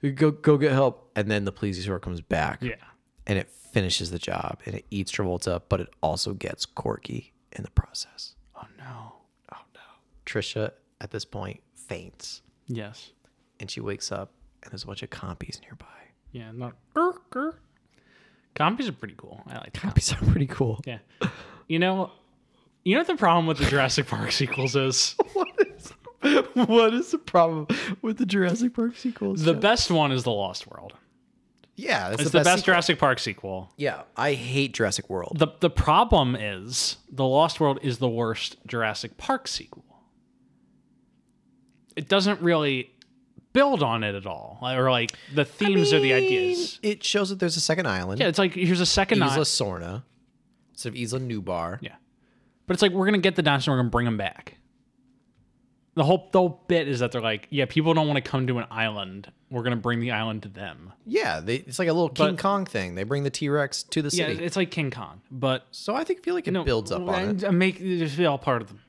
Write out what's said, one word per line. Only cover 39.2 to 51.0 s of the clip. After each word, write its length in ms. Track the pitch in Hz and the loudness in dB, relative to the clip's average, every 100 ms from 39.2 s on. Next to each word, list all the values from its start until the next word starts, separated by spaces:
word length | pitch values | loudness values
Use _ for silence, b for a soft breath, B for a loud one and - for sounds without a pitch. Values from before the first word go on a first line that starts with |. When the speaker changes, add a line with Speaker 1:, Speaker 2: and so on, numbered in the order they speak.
| - 269 - | -4 -4 -4
Speaker 2:
sequel. 360 | - - - - _ _ _ _ _ _ _ _ _ _ _ _ _ _ _ _ _ _ _ _ - | -10 -10 -20 -20 _ _ _ _ _ _ _ _ _ _ _ _ _ _ _ _ _ _ _ _ -12
It 120 | 151 | 0
doesn't 320 | 196 196 202 | 2 4 2
really 500 | 170 165 147 135 117 _ _ _ _ - _ | 2 2 2 -2 -6 _ _ _ _ -20 _
build 300 | 247 285 254 | 2 4 4
on 220 | 139 113 | 2 2
it 100 | 107 | 0
at 120 | 101 95 | -4 -8
all, 320 | 82 55 101 | -10 -12 -10
or, 280 | 123 131 131 | -4 2 4
like, 220 | 127 117 - B | 4 2 -6 B
the 100 | 143 | 0
themes 480 | 143 - 208 190 160 | 0 0 2 4 6
Speaker 1:
I 40 | 156 | 4
Speaker 2:
or 40 | |
the 120 | 135 | 6
Speaker 1:
mean, 120 | 131 | 4
Speaker 2:
ideas. 540 | 131 370 370 359 349 - | 4 2 2 0 -4 -4
Speaker 1:
it 200 | 214 208 | -4 -2
shows 280 | - 202 190 | -2 0 0
that 80 | 190 | -2
there's 160 | 180 165 | -2 -2
a 40 | |
second 260 | - 165 165 | 0 0 0
island. 340 | 95 90 104 | -2 -2 0
Speaker 2:
Yeah, 80 | 156 | 0
it's 100 | 165 | 2
like, 160 | 190 | 0
here's 260 | 180 180 180 | 2 2 4
a 60 | 180 | 4
second 360 | - 196 214 | 2 4 4
Speaker 1:
Isla 100 | 151 | 4
Speaker 2:
island. 140 | 135 147 | 2 2
Speaker 1:
Sorna 560 | - 107 90 85 101 - _ _ _ _ _ _ | 0 -2 -4 -8 -10 -12 _ _ _ _ _ _
instead 180 | - 123 | -12 -10
of 60 | |
Isla 240 | 104 | -6